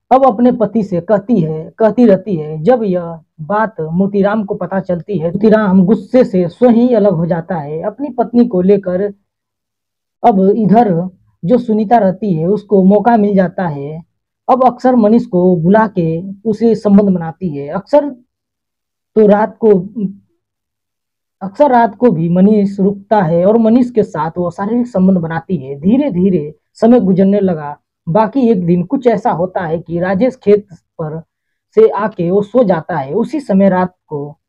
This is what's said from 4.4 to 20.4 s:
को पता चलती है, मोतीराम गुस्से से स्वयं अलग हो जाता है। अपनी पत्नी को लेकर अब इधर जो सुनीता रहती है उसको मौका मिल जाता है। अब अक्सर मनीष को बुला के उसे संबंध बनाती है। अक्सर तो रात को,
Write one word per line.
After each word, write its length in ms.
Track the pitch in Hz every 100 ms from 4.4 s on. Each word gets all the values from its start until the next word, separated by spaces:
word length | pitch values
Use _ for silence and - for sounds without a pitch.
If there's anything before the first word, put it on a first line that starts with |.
को 100 | 196
पता 260 | 202 175 196
चलती 380 | - 175 160 190
है, 120 | 165
मोतीराम 540 | 190 214 214 208 190
गुस्से 400 | 175 220 - 254
से 240 | 240 185 175
स्वयं 480 | - 247 233 247 226
अलग 160 | 202
हो 140 | 165 170
जाता 300 | 165 165 180
है। 260 | 143 160
अपनी 260 | 196 214 294
पत्नी 380 | - 226 240 240
को 140 | 185
लेकर 540 | 185 202 190 180 208 202 _ _ _ _ _ _ _ _ _ _
अब 300 | - 190 190 226
इधर 520 | 196 214 226 165 185 - _ _
जो 140 | 170 240
सुनीता 380 | 240 214 214 240
रहती 380 | 190 180 214
है 120 | 160 165
उसको 380 | 208 - 202
मौका 320 | 185 208 202 233
मिल 180 | 202
जाता 340 | 196 175 - 180
है। 360 | 143 143 160 - _ _ _ -
अब 140 | 247
अक्सर 300 | 254 247 254
मनीष 320 | 247 208 226 196
को 300 | 180 180 175
बुला 300 | 165 214 220
के 460 | - 165 165 196 196
उसे 300 | 226 214 233
संबंध 360 | 214 208 202 202
बनाती 460 | 180 165 - 185 143
है। 120 | 143
अक्सर 420 | 185 - 285 285 247 _ _ _ _ _ _ _ _ _
तो 120 | 214 208
रात 320 | 202 214 -
को, 40 | 226 190 196 233 196 - _ _